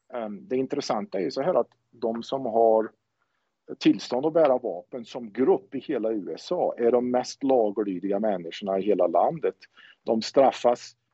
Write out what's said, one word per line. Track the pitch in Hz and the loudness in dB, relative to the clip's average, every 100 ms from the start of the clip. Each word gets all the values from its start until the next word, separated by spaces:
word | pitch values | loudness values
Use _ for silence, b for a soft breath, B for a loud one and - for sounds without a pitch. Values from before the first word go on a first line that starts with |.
| _ | _
ehm, | 123 110 98 98 | -10 -10 -10 -6
det | 127 | -4
intressanta | 131 143 - 117 101 - | -4 -6 -4 -6 -6 -4
är | |
ju | 151 | -4
så | 135 | -4
här | 151 | 0
att | 147 117 _ _ | 0 -2 _ _
de | 117 113 117 | -8 -6 -6
som | 113 135 127 | -6 -6 -2
har | 113 113 110 110 _ _ _ _ _ _ _ - - | 4 6 4 0 _ _ _ _ _ _ _ -18 0
tillstånd | 160 190 - 123 151 | 2 2 0 -2 0
att | |
bära | 160 147 127 | 4 4 2
vapen | 113 90 - 131 | -2 -8 -10 -14
som | 120 131 113 | -12 -14 -8
grupp | 98 139 175 - | 0 2 2 0
i | 135 | -10
hela | - 127 107 | -4 -2 -2
U | 113 85 | -4 -6
S | 80 - | -10 -6
A | 180 127 - | -2 -2 0
är | 117 | 2
de | 120 123 | 2 2
mest | 123 123 - | -2 -4 -4
laglydiga | 135 131 107 101 101 90 98 101 | 2 4 2 0 -4 -4 -2 -2
människorna | 110 95 82 - 101 95 | -2 -2 -6 -8 -4 -2
i | |
hela | 101 90 87 | 2 2 4
landet. | 87 113 165 101 - - b b b | 4 2 0 -4 -4 -12 b b b
De | - 113 | -4 -2
straffas | - 143 127 - 120 120 - _ _ | 0 4 4 4 0 0 -6 _ _